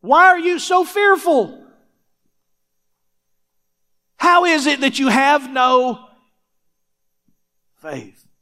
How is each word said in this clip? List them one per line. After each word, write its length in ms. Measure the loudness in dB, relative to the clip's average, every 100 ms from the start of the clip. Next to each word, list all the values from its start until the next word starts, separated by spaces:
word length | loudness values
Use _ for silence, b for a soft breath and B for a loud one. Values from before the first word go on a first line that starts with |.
"Why 240 | 0 4 4
are 100 | 4
you 180 | -2 -4
so 260 | -2 -2
fearful? 800 | 0 0 0 2 0 -2 -2 -10 -20 _ _ _ _ _ _ _ _ _ _ _ _ _ _ _ _ _ _ _ _ _ _ _ _ _
How 280 | 0 2 2
is 200 | 0 -2
it 140 | -2
that 180 | -4 -2
you 120 | 0
have 380 | 2 2 0 -2
no 580 | -2 0 2 0 -6 -16 _ _ _ _ _ _ _ _ _ _ _ _ _ _ _ _ _
faith?" 500 | -16 -16 -16 _ _ _